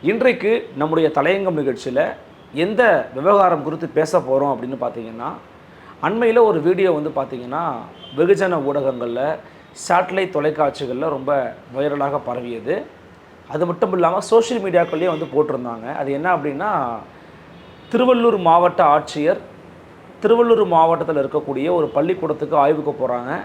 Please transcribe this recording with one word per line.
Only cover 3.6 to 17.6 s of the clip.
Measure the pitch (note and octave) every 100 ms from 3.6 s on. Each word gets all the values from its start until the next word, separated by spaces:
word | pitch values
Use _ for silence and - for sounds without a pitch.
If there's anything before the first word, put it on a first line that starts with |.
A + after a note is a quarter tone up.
குறித்து | C#3+ D#3 E3
பேச | D3+ D#3 F3+
போறோம் | C3 C3+ C#3+ B2+
அப்படின்னு | B2 C3
பார்த்தீங்கன்னா, | A#2+ A2 A2+ A2+ B2+ - - - - - - -
அண்மையில | D#3 A3 A#3 A3+
ஒரு | A3+ E3
வீடியோ | D3+ F#3 F#3+
வந்து | D#3 D3+
பார்த்தீங்கன்னா, | C#3 C3 B2+ B2 C#3+ E3+ B2 A2 - - C3+
வெகுஜன | F3 G3 F#3+ E3+
ஊடகங்கள்ல, | C#3 C#3+ C3+ B2+ A#2+ A#2+ C#3+ D#3 - - - - -
சேட்டலைட் | F3 F#3 F#3 F#3
தொலைக்காட்சிகள்ல | E3 D3 D3+ D3 C3+ C3+ B2 D#3+
ரொம்ப | C#3 C3+ C#3+ A#2+ - - B2
வைரலாக | C#3+ C#3+ C#3 C#3
பரவியது. | B2+ B2 A#2+ A2+ A2 F#3 D4+ - - - - - -
அது | D3+ F3
மட்டும் | E3+ G3+
இல்லாம | F#3 E3+ F#3
சோஷியல் | G3+ A3+ A3+ A#3+
மீடியாக்கள்லயே | F#3+ F3 E3+ D#3+ F3+
வந்து | D#3+
போட்டிருந்தாங்க. | D3+ C3+ D3+ C3 B2 A#2 A#2 D3
அது | C#3
என்ன | C#3 E3+ E3+
அப்படின்னா, | D3 C#3 G3+ F#3 B2+ A2+ - - - - - -